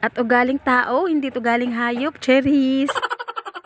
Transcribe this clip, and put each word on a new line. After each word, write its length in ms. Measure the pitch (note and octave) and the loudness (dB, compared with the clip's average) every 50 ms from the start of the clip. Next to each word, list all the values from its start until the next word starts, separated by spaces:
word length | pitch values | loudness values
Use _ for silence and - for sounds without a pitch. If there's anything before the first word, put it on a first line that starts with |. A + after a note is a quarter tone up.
| G#3+ | -4
At 80 | - - - | -2 -2 -2
ugaling 400 | A#3+ A3 B3 A#3+ B3 B3+ C#4 C4+ | 0 2 2 2 2 2 0 -2
tao, 480 | - C4+ B3+ B3 - - A#3+ D4+ F#4+ F4 | 0 0 0 2 2 0 0 0 0 0
hindi 240 | D#4 D4 C4+ C4 B3+ | 0 0 -2 -2 -4
to 80 | B3+ | -2
galing 320 | A3+ A#3 A#3 A#3+ B3 B3 A3+ | 0 0 0 0 0 -2 -2
hayop. 480 | A#3 A#3+ A#3+ A#3+ A#3+ C#4 D#4+ - - | -2 -2 -2 -2 -2 -4 -4 -6 -2
Cherries! 720 | - C4 B3+ C4+ C4 C4+ D4 C#4 C4 C4 C4+ C4+ C#4 C#4+ - A#4+ B4 - A#4 - A#4+ A#4+ - A4+ - G4+ - F4 - | 2 2 4 4 4 4 2 4 2 2 2 0 0 0 -2 -4 -4 -6 -6 -10 -10 -10 -12 -12 -12 -12 -14 -14 -14